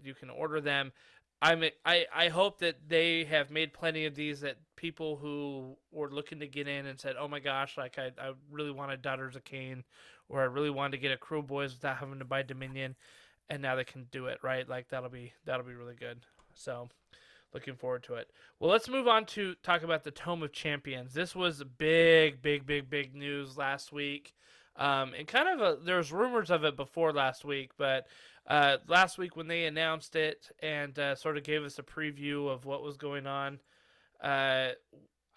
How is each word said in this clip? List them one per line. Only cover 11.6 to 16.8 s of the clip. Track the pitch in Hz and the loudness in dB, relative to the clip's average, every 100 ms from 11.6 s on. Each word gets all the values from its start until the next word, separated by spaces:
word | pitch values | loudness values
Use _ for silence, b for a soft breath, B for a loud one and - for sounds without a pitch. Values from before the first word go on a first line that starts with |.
| 139 127 | -4 -4
without | 143 131 | -4 -4
having | 135 135 | -8 -10
to | 127 | -4
buy | 135 | -2
Dominion," | 131 131 131 135 131 131 b b b b - | -2 -8 -10 -8 -8 -10 b b b b -10
and | 147 | -6
now | 135 131 | -2 -2
they | 127 | -2
can | 135 127 | -8 -12
do | 131 127 | -8 -6
it, | 123 | -4
right? | 131 131 127 | -2 -2 -4
Like, | 127 123 | -8 -6
that'll | 135 123 | -8 -8
be, | 123 123 - - | -12 -16 -14 -4
that'll | 127 123 | -4 -4
be | 120 | -12
really | 120 117 | -14 -12
good. | 120 120 _ _ _ - | -12 -12 _ _ _ -14
So, | - 120 | -10 -10